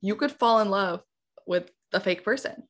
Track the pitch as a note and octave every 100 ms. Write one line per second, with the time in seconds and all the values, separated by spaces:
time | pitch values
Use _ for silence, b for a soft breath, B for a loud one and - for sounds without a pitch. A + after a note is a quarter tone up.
0 | F#3+ G#3 C#4+ - A#3 A3+ G3+ G3 F#3+ F3
1 | _ _ _ - - F3+ F3 _ - -
2 | G3 F3 G#3 C4 - -